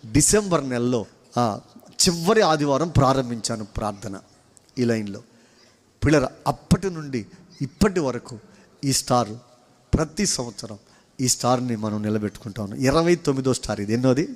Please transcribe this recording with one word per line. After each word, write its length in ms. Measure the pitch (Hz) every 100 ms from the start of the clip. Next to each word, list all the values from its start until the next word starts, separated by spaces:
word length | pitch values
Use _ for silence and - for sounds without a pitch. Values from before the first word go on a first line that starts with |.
| 113
డిసెంబర్ 560 | 120 - 208 202 165 135
నెలలో, 380 | 123 120 123 95 _ _ -
ఆ, 220 | 120 101 - - -
చివరి 500 | - - 170 165 220
ఆదివారం 480 | 180 156 147 135 165
ప్రారంభించాను 760 | 135 131 135 123 120 - 113
ప్రార్థన 560 | 104 - 107 101 107 95 _ _ _ _ _ -
ఈ 60 |
లైన్లో. 380 | 120 113 104 98 - _ _ _ _ _ _ _ 143
పిల్లరా, 220 | 156 175 - -
అప్పటి 440 | - - 175 190
నుండి 360 | 165 147 127 98 - - -
ఇప్పటి 380 | 135 - 208 185
వరకు 380 | 139 120 - 107 - - _ _
ఈ 80 | 139
స్టార్, 360 | 131 - 123 104 113 _ _ _ _ _
ప్రతి 320 | 113 156 - 196
సంవత్సరం 520 | - 120 - 104 104 _ _ _ -
ఈ 80 | 127
స్టార్ని 480 | - 123 127 123 110
మనం 260 | 107 107
నిలబెట్టుకుంటా 600 | 107 107 104 - - 98
ఉన్నాం. 180 | 101 127
ఇరవై 340 | 131 151 170
తొమ్మిదో 400 | 175 165 135 131
స్టార్ 260 | 120 - 104
ఇది. 120 | 101
ఎన్నోది? 360 | 117 131 123 196